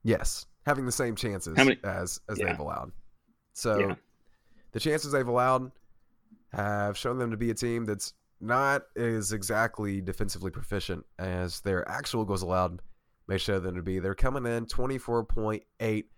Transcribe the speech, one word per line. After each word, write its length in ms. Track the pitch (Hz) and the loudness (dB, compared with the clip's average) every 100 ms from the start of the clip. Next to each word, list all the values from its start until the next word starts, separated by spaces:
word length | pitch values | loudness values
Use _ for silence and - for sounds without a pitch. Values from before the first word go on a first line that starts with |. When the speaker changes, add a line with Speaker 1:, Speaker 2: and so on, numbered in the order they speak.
Speaker 1:
Yes, 440 | 120 101 - - - _ - | 4 4 2 0 -10 _ -2
having 200 | 139 127 | 0 0
the 60 | |
same 240 | - 123 107 | 0 -2 0
chances 400 | 113 98 82 80 | -4 -4 0 6
Speaker 2:
How 80 | |
many 140 | 135 - | 6 4
Speaker 1:
as, 360 | 98 92 90 - - | -2 -4 -4 -6 -6
as 100 | 104 | -2
Speaker 2:
Yeah. 80 | 92 | -2
Speaker 1:
they've 100 | 82 | -2
allowed. 320 | 73 - 73 - - - _ _ _ | -4 -6 -8 -12 -16 -20 _ _ _
So 260 | - 120 104 | -4 2 4
Speaker 2:
Yeah. 160 | 98 95 _ _ _ _ _ - - | 2 0 _ _ _ _ _ -20 -8
Speaker 1:
the 80 | 113 | -2
chances 320 | 160 151 147 | 0 0 2
they've 140 | 143 123 | 0 2
allowed 460 | 120 127 131 131 - - - _ _ _ - _ | 4 4 4 0 -12 -20 -20 _ _ _ -20 _
have 440 | - 104 104 104 98 | -2 0 0 0 -2
shown 220 | 123 127 | -2 0
them 120 | 120 | -2
to 60 | 110 | 0
be 140 | 117 | 0
a 40 | |
team 300 | 110 120 117 | 0 0 0
that's 300 | 110 101 - _ _ _ | -2 -4 -4 _ _ _
not 460 | 107 123 135 139 - - | 0 2 4 0 -2 -2
as 360 | 117 113 98 | 0 0 -2
exactly 680 | 107 - 110 113 - 104 98 | -2 0 2 2 0 -2 -2
defensively 500 | 95 - 95 - 95 | -4 -2 -2 -2 -6
proficient 540 | - - 101 - 85 - - | -4 -2 -2 -2 -6 -8 -8
as 420 | 92 90 90 - | -4 -2 -2 -4
their 260 | 98 90 - | 0 0 0
actual 360 | 131 139 117 | -4 -2 -2
goals 180 | 104 98 | 0 0
allowed 380 | 90 92 90 87 - - _ _ - | 2 2 2 -2 -12 -18 _ _ -2
may 100 | 95 | -2
show 220 | - 98 | 2 0
them 140 | 92 | 0
to 80 | 90 | -4
be. 160 | 85 92 | -2 -2
They're 160 | 92 | -2
coming 320 | 98 127 135 120 | 2 2 2 -2
in 200 | 117 117 | -2 0
twenty-four 580 | - 123 131 - 117 | 0 0 -2 0 -2
point 400 | 110 - 107 110 - _ | 2 0 2 -2 -6 _
eight 260 | 113 110 - | 0 0 -4